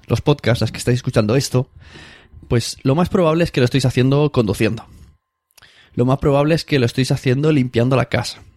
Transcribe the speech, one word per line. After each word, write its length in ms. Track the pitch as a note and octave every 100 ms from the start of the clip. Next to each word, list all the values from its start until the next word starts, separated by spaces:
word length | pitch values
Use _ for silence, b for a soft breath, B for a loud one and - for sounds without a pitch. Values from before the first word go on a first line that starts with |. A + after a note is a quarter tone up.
| -
los 160 | A2+
podcasts, 400 | - C#3+ G#2+ A#2+
las 100 | A2
que 60 | -
estáis 200 | - B2
escuchando 400 | C3 B2 G#2+ C3
esto, 320 | - B2+ C3 - B B B B B - -
pues 280 | A#2+ - -
lo 100 | C3 D3
más 140 | F3+
probable 360 | G3 E3 E3 E3
es 60 |
que 100 | -
lo 40 | B2
estéis 200 | C#3 B2+
haciendo 460 | B2 B2+ C#3+ D3
conduciendo. 520 | - G#2+ G2 A2 A2 - - - _ _ _ _ _ B B B
Lo 120 | - B2
más 140 | C3
probable 360 | D3+ C#3 D3 D#3+
es 100 | -
que 140 | C#3+
lo 60 | A#2+
estéis 260 | - B2+
haciendo 400 | C#3 C3+ B2+ D3+
limpiando 440 | D3+ B2+ A2+ B2 C3
la 140 | A#2+
casa, 340 | B2+ G#2+ - -